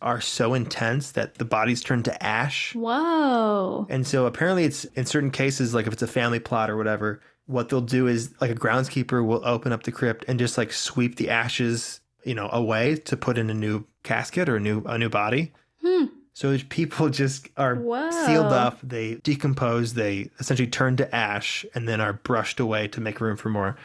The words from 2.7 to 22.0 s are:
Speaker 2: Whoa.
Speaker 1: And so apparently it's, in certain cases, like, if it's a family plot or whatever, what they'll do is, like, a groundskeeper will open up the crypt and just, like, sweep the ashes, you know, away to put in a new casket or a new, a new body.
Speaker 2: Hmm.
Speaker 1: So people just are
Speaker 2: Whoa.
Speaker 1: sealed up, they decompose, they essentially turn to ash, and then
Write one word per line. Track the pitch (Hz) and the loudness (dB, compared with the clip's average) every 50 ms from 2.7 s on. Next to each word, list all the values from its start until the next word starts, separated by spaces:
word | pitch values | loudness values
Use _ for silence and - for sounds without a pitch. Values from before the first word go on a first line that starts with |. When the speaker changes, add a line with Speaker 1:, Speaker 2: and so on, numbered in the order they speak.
| - | -4
Speaker 2:
Whoa. | 233 226 226 233 285 320 339 339 320 302 269 247 233 220 214 208 202 190 185 - - 214 - | -4 -2 0 0 0 2 2 2 2 4 4 4 2 2 2 2 2 0 0 -2 -4 -4 -2
Speaker 1:
And | - 131 127 | -2 -2 0
so | 139 - 135 127 | 2 2 2 2
apparently | 120 120 - 160 175 190 180 170 | 2 2 2 2 2 4 4 2
it's, | 147 135 - - - - | 2 0 -2 -8 -8 -6
in | 135 127 | -4 -2
certain | - - 151 139 139 | 0 0 2 2 0
cases, | 135 - 135 139 135 - 131 117 117 | 0 0 0 0 2 2 0 2 2
like, | 117 107 | 0 0
if | 110 110 | 0 -2
it's | - 120 | -2 -4
a | 113 | -2
family | - 131 120 120 120 117 | 0 0 0 2 0 -2
plot | 117 - 127 113 110 110 | -2 -2 0 0 0 0
or | 107 | 0
whatever, | 110 107 110 107 101 107 107 104 - - _ _ _ _ | 0 0 0 0 0 -2 -4 -4 -6 -10 _ _ _ _
what | - 131 123 117 120 | -4 -2 -2 -2 0
they'll | 139 131 | 0 0
do | 120 113 127 127 127 123 | 0 2 2 4 4 4
is, | 120 113 117 135 - - | 2 2 0 -4 -4 -2
like, | 135 120 | -2 -2
a | 117 | 0
groundskeeper | 113 - 113 113 127 131 131 - 135 123 - 127 123 117 | 0 2 2 2 2 2 0 -2 -2 -2 0 2 2 2
will | 110 113 117 - | 2 2 2 2
open | 120 120 117 - 127 117 | 0 0 0 0 -2 -2
up | 113 - | -2 -2
the | - 120 | -6 -4
crypt | - 127 120 113 113 - | 0 0 0 0 -2 -4
and | - 131 120 | -2 0 0
just, | 123 120 - - | 0 0 0 0
like, | 117 - - | -2 -2 -2
sweep | - - - - 135 120 123 123 | -4 -6 -2 0 0 0 0 0
the | - 107 - | -2 -2 0
ashes, | 113 113 117 120 - - 127 117 117 113 - - - - _ _ _ _ - | 0 0 0 -2 -2 -2 0 0 0 -2 -4 -8 -12 -14 _ _ _ _ -8
you | - 123 | -6 -4
know, | 110 101 104 - | -4 -4 -2 0
away | 120 117 110 113 110 117 139 156 | 0 2 2 2 2 4 2 2
to | 156 - - - | 0 -2 -2 -4
put | - - - 123 120 | 0 0 0 2 2
in | 113 110 | 0 0
a | 110 | 0
new | 110 107 107 107 107 117 - _ _ - | -2 0 0 -2 -2 -4 -8 _ _ -4
casket | - 135 - 123 - - 180 180 160 | -2 -2 -2 -2 -2 -2 0 0 2
or | 120 | 2
a | 107 | 2
new, | 101 107 107 107 - | 2 0 0 0 -2
a | 107 117 113 | -2 -2 -2
new | 117 113 | 0 0
body. | 110 104 104 107 120 139 170 160 - _ _ _ _ _ - | 0 0 0 2 2 0 0 -2 -6 _ _ _ _ _ 0
Speaker 2:
Hmm. | 349 370 359 294 - - - - _ _ | 2 2 2 2 0 -2 -8 -20 _ _
Speaker 1:
So | - - 139 139 135 139 - | -4 0 0 0 0 -2 -4
people | - - 165 147 - - 160 151 | -2 -2 -2 -2 0 2 2 2
just | 135 135 139 131 135 - - - - | 2 2 0 0 -2 -4 -10 -10 -2
are | - 139 131 123 | 0 0 2 0
Speaker 2:
Whoa. | 123 120 233 233 254 302 330 339 339 320 | 0 -2 -2 -2 -2 -2 -2 0 0 2
Speaker 1:
sealed | - - 160 - - 131 | 4 4 4 4 4 4
up, | 123 123 123 120 - - | 4 4 2 0 -4 -8
they | 131 123 117 113 110 113 120 - | -8 -6 -4 -4 -4 -6 -4 -2
decompose, | - 147 139 - 139 135 135 135 120 117 120 120 113 117 | 0 0 0 0 0 0 2 0 2 2 2 0 0 0
they | 117 107 101 98 98 110 - - - | 0 0 0 0 -2 -4 -8 -10 -10
essentially | 127 - 139 123 127 117 | -4 -2 0 0 0 0
turn | - - 131 131 127 | 0 0 2 2 2
to | 123 135 - - | 2 0 0 0
ash, | 117 110 104 104 101 - - - - - - - | 0 0 0 0 -2 -4 -4 -6 -8 -8 -8 -8
and | 127 117 113 | -6 -4 -2
then | 113 107 | 0 0